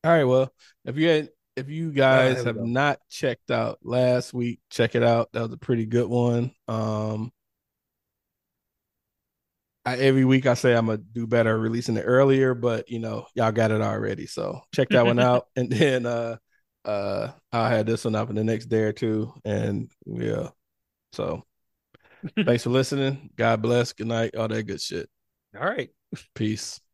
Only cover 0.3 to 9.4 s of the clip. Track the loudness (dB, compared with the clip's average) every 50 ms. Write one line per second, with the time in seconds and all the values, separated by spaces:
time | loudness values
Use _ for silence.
0.3 | 4 4 2 0 _ _ _ _ _ _ _ -10 -4 0 2 2 2 2 0 -4
1.3 | _ _ _ _ _ -12 -10 -8 -8 -6 -6 -4 0 4 4 6 6 6 4 4
2.3 | 2 0 -2 -4 -4 -4 -4 -2 0 0 0 0 0 -4 _ _ -10 -4 -4 -4
3.3 | -4 -4 _ -4 -2 -2 -2 -2 -6 -8 _ -4 0 2 2 2 2 0 -2 -4
4.3 | -6 -4 -4 -4 -6 -8 _ _ -2 0 0 2 2 2 2 4 2 2 0 -2
5.3 | -4 -6 -6 -6 -8 -12 -4 -2 -2 -2 -2 0 0 0 0 0 0 0 0 2
6.3 | 0 0 -2 -4 _ _ _ -6 -6 -4 -4 -4 -4 -4 -4 -4 -6 -6 -8 -10
7.3 | _ _ _ _ _ _ _ _ _ _ _ _ _ _ _ _ _ _ _ _
8.3 | _ _ _ _ _ _ _ _ _ _ _ _ _ _ _ _ _ _ _ _
9.3 | _ _